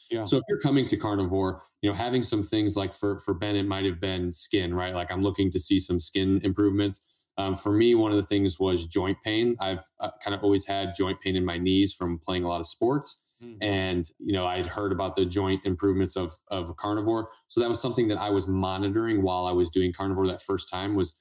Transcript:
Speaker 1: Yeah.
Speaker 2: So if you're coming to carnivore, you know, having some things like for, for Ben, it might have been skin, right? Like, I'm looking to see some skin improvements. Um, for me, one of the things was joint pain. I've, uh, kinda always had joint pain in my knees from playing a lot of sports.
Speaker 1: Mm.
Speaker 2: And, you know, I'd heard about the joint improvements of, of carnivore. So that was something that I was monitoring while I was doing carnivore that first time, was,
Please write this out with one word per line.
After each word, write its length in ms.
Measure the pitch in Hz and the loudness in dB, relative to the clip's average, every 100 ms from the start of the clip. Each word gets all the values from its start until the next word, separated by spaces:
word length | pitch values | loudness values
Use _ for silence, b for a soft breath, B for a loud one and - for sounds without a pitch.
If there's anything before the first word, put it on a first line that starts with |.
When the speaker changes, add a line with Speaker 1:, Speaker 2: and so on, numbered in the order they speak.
| b | b
Speaker 1:
Yeah. 140 | 117 | -6
Speaker 2:
So 140 | 104 131 | 0 0
if 40 | - | 0
you're 100 | - | -2
coming 260 | 143 139 123 | 2 2 2
to 100 | - | 0
carnivore, 680 | 110 101 90 95 92 87 B _ | 0 -2 0 0 0 -4 B _
you 80 | 104 | -2
know, 60 | |
having 300 | 95 120 127 | 0 0 0
some 180 | 117 107 | 0 -2
things 320 | 95 110 104 | 0 0 2
like 180 | 98 95 | 0 -4
for, 280 | - 101 98 | -2 -2 -2
for 140 | - | -2
Ben, 200 | 87 104 | -2 0
it 140 | 101 98 | 0 0
might 160 | 95 | 0
have 160 | 95 85 | -2 -2
been 320 | 95 92 90 | -4 -2 -2
skin, 420 | 87 - 101 87 | -6 -2 0 0
right? 200 | 90 92 | -2 -2
Like, 180 | 90 87 | -4 -4
I'm 100 | 92 | 0
looking 260 | 101 92 95 | 0 2 0
to 80 | 90 | 0
see 180 | - 98 | 2 0
some 220 | - 90 | 2 -2
skin 400 | - 101 95 98 | -2 -2 2 2
improvements. 640 | 101 95 104 98 101 101 b b b - | 2 2 2 2 0 -4 b b b -6
Um, 180 | 95 | -4
for 160 | 92 104 | -2 0
me, 240 | 104 117 | 4 6
one 160 | 117 110 | 6 6
of 60 | 101 | 2
the 80 | |
things 340 | 95 101 98 - | 2 2 2 2
was 260 | 95 90 82 | 2 2 0
joint 300 | 98 92 95 | -2 0 -2
pain. 320 | 113 110 120 117 | -2 0 0 0
I've, 240 | 95 90 - _ | -2 -4 -8 _
uh, 100 | 101 - | -8 -8
kinda 160 | 104 101 | -6 0
always 260 | 101 98 98 | 2 2 2
had 280 | 98 95 90 | -4 -4 -2
joint 220 | 95 95 | -2 -2
pain 160 | 98 92 | -2 0
in 80 | |
my 120 | 90 85 | 0 0
knees 360 | 92 95 98 | 2 4 4
from 260 | - 87 82 | 0 -4 -4
playing 240 | - 90 | -4 -2
a 60 | 87 | -2
lot 100 | 85 | -4
of 80 | 82 | -6
sports. 560 | - 117 143 - - _ _ | -2 0 0 -4 -14 _ _
Speaker 1:
Mm. 160 | 120 107 | -20 -6
Speaker 2:
And, 500 | 107 98 95 90 85 - | -2 0 0 -2 -4 -8
you 140 | 143 | -2
know, 160 | 98 90 | 0 0
I'd 180 | 92 85 | -2 -4
heard 240 | 104 101 | -4 -2
about 240 | 90 95 | -2 -2
the 100 | 95 | 0
joint 360 | 92 98 95 95 | 0 0 0 0
improvements 520 | 101 90 101 95 92 95 | -2 0 2 2 0 -2
of, 160 | 87 - _ | -6 -8 _
of 260 | 95 85 | -8 -6
carnivore. 540 | 80 104 104 107 113 107 B B | -6 -4 -2 0 -2 -4 B B
So 140 | 117 | -2
that 80 | 117 | 0
was 120 | 117 | -2
something 280 | 127 117 110 | -2 0 0
that 100 | 98 | 0
I 120 | 104 | 0
was 180 | 98 92 | 0 2
monitoring 760 | 95 95 95 101 107 113 104 | 0 0 0 0 0 2 2
while 240 | 95 90 90 | 2 0 0
I 60 | |
was 160 | 90 87 | 2 2
doing 240 | 92 90 | 2 0
carnivore 340 | 87 98 95 95 | 0 -2 2 0
that 160 | 87 | 0
first 260 | - 95 - | -4 -4 -4
time, 280 | 92 98 101 | -6 -2 0
was, 200 | 87 b | 0 b